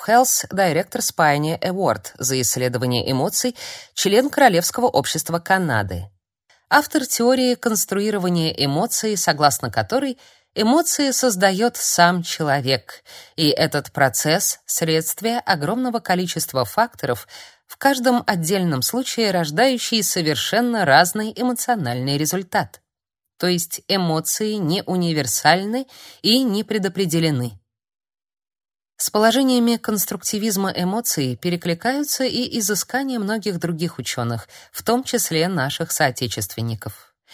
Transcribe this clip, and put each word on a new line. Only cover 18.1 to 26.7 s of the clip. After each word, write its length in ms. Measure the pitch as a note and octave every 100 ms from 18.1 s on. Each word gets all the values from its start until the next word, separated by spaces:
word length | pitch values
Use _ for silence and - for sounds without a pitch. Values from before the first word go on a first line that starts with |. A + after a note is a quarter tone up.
| A#3+ -
отдельном 560 | F#3 D#3+ G3 F3 C3
случае 480 | - A#3+ B3+ - G#3+
рождающий 720 | F3+ D3+ D#3 C4 B3 - A3+
совершенно 840 | - F#3 D#3 C#3 - G#3+ A#3+ A3+
разный 480 | D#3+ C#3+ F3+ G#3+ G#3+ G#3
эмоциональный 800 | B3+ A#3+ - A3+ B2 B2 C3+ D3
результат. 640 | D#3 F#3 F#3 G3+ B2+ - _ _ _ _ _ -
То 80 | F3+
есть 340 | F3 E3+ - -
эмоции 680 | F#3+ E3+ D#3+ D#3+ - G#3+
не 280 | G#3+ D#3 F#3+
универсальны 1040 | - F3+ E3+ D3+ C3 - D3+ F3+ G3+ B3 C4 - - -
и 200 | F3+ B3
не 220 | B3+ G3+
предопределены. 960 | -